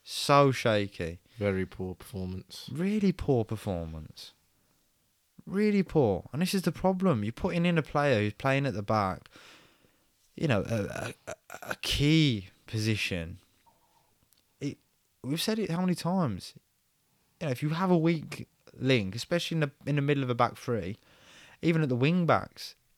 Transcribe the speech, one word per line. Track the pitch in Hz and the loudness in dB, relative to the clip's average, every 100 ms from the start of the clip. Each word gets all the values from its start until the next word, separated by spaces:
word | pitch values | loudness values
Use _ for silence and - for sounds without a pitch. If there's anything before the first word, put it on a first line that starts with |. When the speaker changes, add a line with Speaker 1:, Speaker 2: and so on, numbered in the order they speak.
Speaker 1:
So | - - - 143 139 | -12 -6 4 6 6
shaky. | 123 120 107 101 - 82 87 _ - | 4 2 2 0 -4 -8 -8 _ -4
Speaker 2:
Very | 101 95 92 | -2 0 -2
poor | - 92 | -6 -8
performance. | 90 - 95 92 92 - - - | -8 -12 -8 -8 -8 -12 -16 -12
Speaker 1:
Really | 151 190 214 196 | -4 -2 2 2
poor | - - 127 | 0 2 2
performance. | 110 107 - 90 82 80 76 - - _ _ _ _ _ _ _ _ _ _ _ - | 2 -4 -4 -4 -4 -10 -12 -16 -20 _ _ _ _ _ _ _ _ _ _ _ -6
Really | 190 214 202 | 0 2 2
poor. | - 160 117 90 - | 2 4 4 2 -2
And | 135 | -4
this | 180 | -2
is | 196 | 0
the | 175 | -2
problem. | - 185 190 190 120 | 0 0 2 2 2
You're | 104 | 0
putting | - 190 170 175 | -4 -4 0 2
in | 170 | 2
a | |
player | 135 147 143 113 | 0 0 2 2
who's | 104 | 2
playing | - 139 135 139 | 0 0 0 0
at | |
the | 104 | -4
back, | 101 110 95 85 - - - - _ _ _ _ _ _ _ - | 0 0 0 -4 -12 -20 -20 -20 _ _ _ _ _ _ _ -4
you | 160 | 0
know, | 107 | 0
a, | - | 0
a, | 113 98 - 110 - - | -2 -4 -6 -10 -12 -14
a, | - - - - | -16 -16 -16 -12
a | - | -8
key | - - 143 160 151 110 95 _ - | -4 0 4 6 4 2 -6 _ -8
position. | 113 107 104 - 90 82 90 _ _ _ _ _ _ _ _ _ _ _ - | -2 0 0 -2 -4 -6 -10 _ _ _ _ _ _ _ _ _ _ _ -10
It, | 143 - _ _ _ _ | -10 -10 _ _ _ _
we've | 120 160 | -6 -4
said | - 220 | -2 -2
it | 202 | -2
how | 165 | 0
many | 185 | 0
times? | 175 165 190 151 92 - - _ _ _ _ _ _ _ - | 0 0 0 0 -2 -10 -20 _ _ _ _ _ _ _ -8
You | 156 | -4
know, | |
if | 123 | -2
you | 151 | -2
have | 165 190 | 0 4
a | 175 | 4
weak | 160 165 - - - _ - - | 4 0 -4 -12 -14 _ -20 -4
link, | 131 127 95 113 | 2 2 0 -6
especially | - 170 - 165 | -4 -4 -2 -2
in | |
the, | 147 - - | -2 -4 -2
in | 147 | 0
the | |
middle | 143 147 | 2 0
of | 127 | 0
a | |
back | 120 120 - | 2 0 0
three, | - 113 87 - _ _ - - - - | -4 -4 -4 -8 _ _ -20 -20 -20 -4
even | 165 160 | 0 2
at | 151 | 2
the | 123 | 2
wing | 139 180 165 | 2 2 2
backs, | 107 - - - - _ | 2 0 -14 -18 -18 _